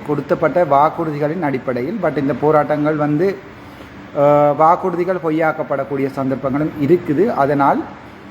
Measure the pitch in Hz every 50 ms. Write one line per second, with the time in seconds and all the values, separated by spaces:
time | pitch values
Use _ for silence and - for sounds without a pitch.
0 | - - 147 147 135 - 180 - 165 151 135 175 180 147 139 135 151 156 156 -
1 | 170 160 147 143 147 147 160 190 165 143 135 127 120 135 123 120 123 151 214 220
2 | 175 156 139 156 139 139 143 - 143 151 156 151 147 135 151 147 147 151 160 147
3 | 151 147 147 151 180 196 190 - - - - - - - - - - - - -
4 | - - - 151 143 147 147 147 147 147 143 135 156 160 180 170 175 185 170 170
5 | 180 185 185 180 160 165 156 160 165 156 151 156 147 - 147 139 135 135 143 139
6 | 135 131 - 143 135 131 131 131 139 135 127 143 151 156 - 151 143 135 175 175
7 | - - 147 139 196 240 - 135 139 139 147 143 139 143 185 269 - - - -
8 | - - - - - -